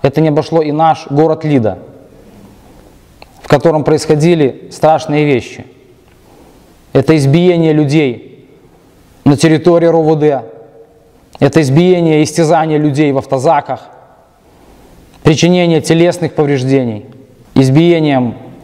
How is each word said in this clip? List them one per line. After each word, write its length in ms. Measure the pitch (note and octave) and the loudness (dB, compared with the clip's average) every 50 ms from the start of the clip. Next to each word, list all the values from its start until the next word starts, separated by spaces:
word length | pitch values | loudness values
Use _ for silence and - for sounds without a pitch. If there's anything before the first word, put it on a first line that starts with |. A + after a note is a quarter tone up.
Это 200 | - C#3+ C#3 D#3 | -4 -4 -2 0
не 80 | D#3 D#3 | 0 0
обошло 340 | D3 D#3 D3+ - D#3+ E3 | 0 -2 -2 -2 -2 -2
и 80 | D#3 D3 | -2 -2
наш 380 | C#3+ D#3 D#3+ D#3+ D3 - - - | -2 0 0 0 0 -2 -4 -4
город 340 | C#3+ D3 D#3 D#3+ D#3 D#3 - | -2 0 0 0 0 -2 -2
Лида, 340 | D3+ D3 C3 A2 G2+ F#2 - - - - - - - - - - - - - - - - - - - - - - - - - _ _ - - - _ _ - | -2 0 0 0 -2 -6 -8 -16 -20 -20 -20 -20 -20 -20 -20 -20 -20 -20 -20 -20 -20 -20 -20 -20 -20 -20 -20 -20 -20 -20 -20 _ _ -20 -20 -20 _ _ -12
в 80 | - - | -4 0
котором 340 | D3+ C#3 B2+ E3 D3+ D#3 | 0 2 2 2 0 0
происходили 840 | C3+ D#3 D#3 D3 - - D#3 D3 D3+ F3 F3 D#3+ C#3+ B2 - - - - | 0 0 -2 0 0 0 0 2 2 2 2 2 0 -2 -4 -6 -16 -20
страшные 540 | - - - D3+ D#3+ D#3 - - D3 D3+ D3+ | -8 -2 0 0 0 0 -2 -4 -2 -2 0
вещи. 420 | D3 C3+ A#2 - - - - - - - _ _ _ _ _ _ _ _ _ _ _ - - - - - - _ _ _ _ _ _ | 0 -2 -2 -4 -8 -16 -20 -20 -20 -20 _ _ _ _ _ _ _ _ _ _ _ -20 -20 -20 -20 -20 -20 _ _ _ _ _ _
Это 240 | - C#3 B2+ - D#3+ | -2 0 2 2 2
избиение 560 | D3+ C#3 C3+ C#3+ E3+ F3 F#3 F3 E3+ E3 D#3+ | 2 2 2 2 2 2 2 2 2 2 2
людей 760 | D3+ D3+ D3+ C3+ C#3+ D#3+ D3 C3 A#2 G2 - - - - - - - _ _ _ _ _ _ _ _ _ _ _ _ _ - | 2 0 0 0 0 0 0 -2 -4 -8 -14 -20 -20 -20 -20 -20 -20 _ _ _ _ _ _ _ _ _ _ _ _ _ 0
на 120 | C#3+ C#3+ | 0 0
территории 520 | - - D#3+ D#3+ D3+ D#3+ F3 E3+ E3+ E3+ E3+ | 2 2 0 0 2 2 2 2 2 2 2
Р 80 | E3 | 0
О 60 | E3 | 0
В 140 | D#3 D#3 D#3+ | 0 0 0
Д, 260 | D3+ D3 D3+ C#3 B2+ A2+ - - - - - - - - _ _ _ _ _ _ _ _ _ - - | 0 0 0 0 -2 -6 -10 -20 -20 -20 -20 -20 -20 -20 _ _ _ _ _ _ _ _ _ -6 -2
это 200 | C#3 C3+ - E3 | -2 0 2 2
избиение 600 | D3+ C3 C3+ D#3+ F3 F#3 F3+ F3 E3+ D#3+ D#3 D3+ | 0 2 2 2 2 2 2 2 2 2 2 0
и 40 | D#3 | 0
истязание 540 | D3+ - E3+ E3 D3+ F3 D#3+ D#3+ D#3+ D3+ D3 | 0 -2 -2 0 0 0 0 0 0 -2 -2
людей 320 | D3+ D3+ C3 C#3+ D#3 C#3+ | -2 -2 0 0 0 0
в 80 | C3+ C3+ | -2 -4
автозаках, 720 | - - C#3 C3 B2 E3 D#3 C#3+ - - B2+ A2+ - - - - _ _ _ _ _ _ _ _ _ _ _ _ _ _ - _ - - - - - - _ - - | -4 -4 -4 -2 0 0 0 0 -2 -6 -10 -12 -14 -20 -20 -20 _ _ _ _ _ _ _ _ _ _ _ _ _ _ -20 _ -20 -20 -20 -20 -20 -20 _ -2 0
причинение 560 | D3+ D#3+ - E3 F3 F3+ F3+ F3 E3+ E3 D3+ | 0 0 2 2 0 2 2 2 0 0 0
телесных 540 | - - E3 E3 E3+ F3 E3+ F3 E3 C#3+ - | 0 0 0 2 2 0 0 -2 -6 -6 -4
повреждений. 720 | - D3+ C#3+ C#3+ C3 B2+ C3 C3+ C3+ B2+ A#2 G#2+ G#2 - - - - - - - - - - - | -4 -2 -2 -2 -2 -2 0 0 0 -2 -4 -8 -10 -14 -18 -20 -20 -20 -20 -20 -20 -14 -6 0
Избиением 800 | C3+ C3+ C3 C3 D3+ E3+ F3 E3+ E3 D#3 D3+ C#3 B2+ B2 A#2 - - - - - - | 0 2 2 2 2 4 2 2 2 0 0 0 -2 -2 -4 -8 -12 -16 -20 -14 -6